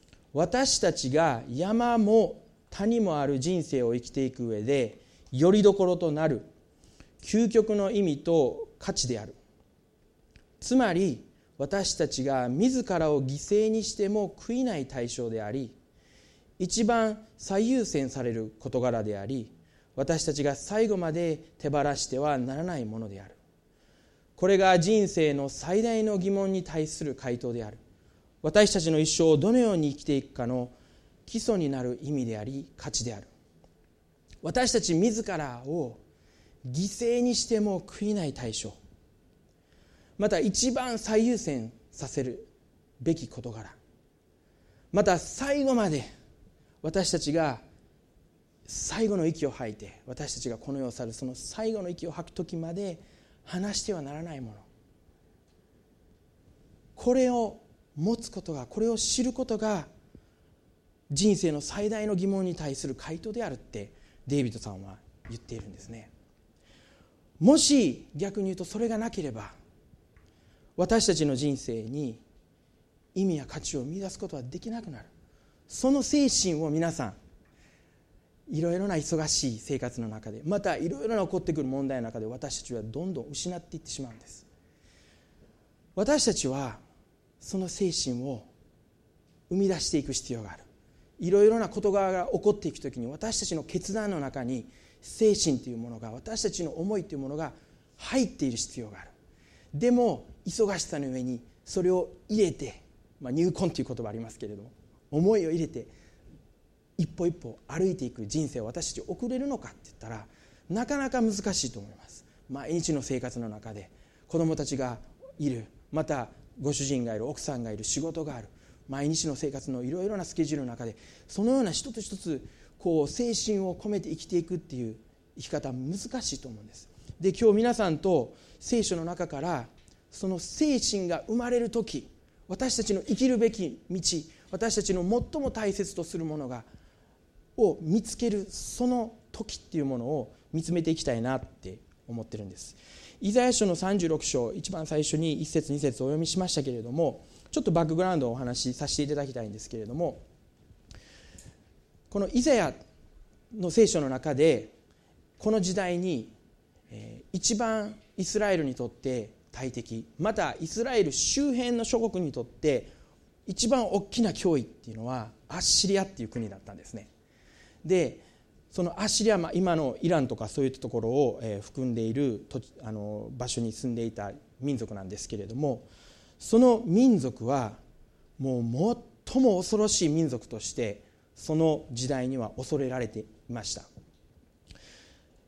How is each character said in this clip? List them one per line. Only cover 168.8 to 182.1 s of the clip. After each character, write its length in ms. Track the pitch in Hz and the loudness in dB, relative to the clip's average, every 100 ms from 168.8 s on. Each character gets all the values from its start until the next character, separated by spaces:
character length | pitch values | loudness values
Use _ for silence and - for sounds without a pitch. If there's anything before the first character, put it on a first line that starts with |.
の 100 | 175 - | -4 -2
ア 40 | |
ッ 40 | 208 | 0
シ 160 | - | 2
リ 80 | 220 | 4
ア、 60 | 202 | 4
ま 100 | 165 | 2
あ、 40 | |
今 200 | 175 185 165 | 2 2 2
の 200 | 143 - | 0 0
イ 80 | 165 | 2
ラ 100 | 165 | 4
ン 80 | 127 | 2
と 80 | 110 | -2
か 120 | 107 | -4
そ 120 | - | 0
う 60 | 135 | 0
い 20 | |
っ 20 | |
た 80 | 135 | 0
と 100 | 123 | -4
こ 100 | 117 | -2
ろ 80 | 113 | 0
を、 320 | 131 135 - | 4 2 2
え 160 | 113 101 | -4 -6
ー、 40 | |
含 240 | - - 131 | -8 -6 -4
ん 80 | |
で 80 | 117 | -2
い 100 | 110 | 0
る 320 | 123 143 107 - | 0 0 -2 -6
土 100 | 131 | -10
地、 120 | - - | -10 -14
あ 100 | 113 | -12
の、 360 | 107 104 107 113 | -8 -8 -8 -10
場 160 | 127 120 | -8 -6
所 140 | - | -4
に 100 | 117 | -4
住 180 | 107 131 | -4 -4
ん 60 | 117 | -4
で 80 | |
い 80 | 117 | -4
た 200 | 110 101 95 - - | -6 -10 -10 -18 -8
民 160 | 135 135 | -4 -4
族 180 | 110 | -6
な 80 | 101 | -10
ん 60 | 95 | -10
で 80 | 101 | -10
す 120 | - | -10
け 100 | 104 | -10
れ 80 | 98 | -8
ど 80 | 120 | -2
も、 320 | 147 117 - - - - - - | -2 -2 -6 -20 -20 -20 -20 -18
そ 200 | - 226 | 4 8
の 240 | 254 226 | 8 8
民 340 | 233 185 262 208 | 4 6 8 6
族 280 | 131 - 113 | 4 -2 0
は 260 | 139 113 104 - - - _ _ - | 0 0 -6 -20 -20 -20 _ _ -6
も 220 | 135 127 | -2 0
う 440 | 117 123 196 240 - - - | 0 2 2 0 -6 -20 -2
最 160 | 262 | 4
も 160 | 262 185 | 6 6
恐 180 | 185 214 | 2 2
ろ 120 | 214 | 2
し 180 | - 170 | 4 4
い 20 | |
民 200 | 151 160 | 4 2
族 180 | 123 - | 0 -8
と 140 | 110 | -10
し 120 | - | -8
て、 320 | - 113 101 - _ _ | -4 -4 -4 -14 _ _
そ 200 | - - | -12 -2
の 320 | 156 160 151 - | 2 4 2 -2
時 160 | 120 | -6
代 200 | 127 | -2